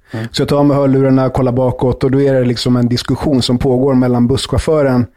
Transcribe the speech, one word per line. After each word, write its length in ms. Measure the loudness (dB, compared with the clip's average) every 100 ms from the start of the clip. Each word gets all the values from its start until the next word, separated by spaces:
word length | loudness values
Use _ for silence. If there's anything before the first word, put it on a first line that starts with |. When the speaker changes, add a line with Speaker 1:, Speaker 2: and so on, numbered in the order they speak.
| -10
Speaker 1:
Mm. 140 | -10 -8
Speaker 2:
Så 100 | -4
jag 60 | -2
tar 80 | 2
av 100 | 2
mig 100 | 2
hörlurarna, 540 | 2 2 2 2 0
kollar 220 | 0 -2
bakåt 520 | 0 -2 0 -2 0
och 60 | 0
då 100 | 2
är 100 | 2
det 100 | 2
liksom 320 | 0 -2 0 0
en 120 | 0
diskussion 540 | -2 -4 -4 -2 -2
som 160 | 0 -2
pågår 360 | 0 0 2
mellan 320 | 2 2 0 0
busschauffören 760 | -2 -2 -2 0 0 2 0 -2